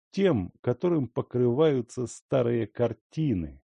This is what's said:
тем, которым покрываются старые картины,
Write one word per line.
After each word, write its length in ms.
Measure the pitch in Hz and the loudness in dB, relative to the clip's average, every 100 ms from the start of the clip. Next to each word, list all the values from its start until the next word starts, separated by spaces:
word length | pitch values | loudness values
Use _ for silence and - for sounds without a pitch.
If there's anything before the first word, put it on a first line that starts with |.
| _ | _
тем, 420 | - 196 117 90 - | 0 2 2 -2 -4
которым 480 | - - 180 165 120 | -4 -2 0 0 -2
покрываются 1000 | - - 123 123 123 160 135 117 - 117 | -4 -4 0 2 4 2 2 -4 -8 -8
старые 600 | - _ 135 117 117 110 | -10 _ 0 0 -2 -4
картины, 960 | - 117 113 _ 156 156 95 78 69 | -2 -2 -4 _ -4 0 0 -4 -10